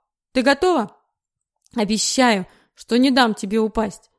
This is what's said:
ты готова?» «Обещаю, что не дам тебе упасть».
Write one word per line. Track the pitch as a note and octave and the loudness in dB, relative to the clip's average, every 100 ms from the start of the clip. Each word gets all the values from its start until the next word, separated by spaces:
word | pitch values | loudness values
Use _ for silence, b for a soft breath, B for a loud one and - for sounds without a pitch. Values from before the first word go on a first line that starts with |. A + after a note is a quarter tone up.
| _ _ _ | _ _ _
ты | C4 | -2
готова?» | B3+ C#4 F#4 D#4+ G3+ _ _ _ _ _ _ _ _ | 0 2 0 0 -4 _ _ _ _ _ _ _ _
«Обещаю, | A#3 G#3 A3 - - B3 G3 F3+ b b | -6 -4 -2 -2 2 2 2 -4 b b
что | - - A#3+ | -18 -2 2
не | C4+ | 2
дам | C4 A#3 | 2 2
тебе | G#3 G3 A3 | 0 -4 -2
упасть». | A3 A3+ G#3+ - _ | -2 -2 -6 -8 _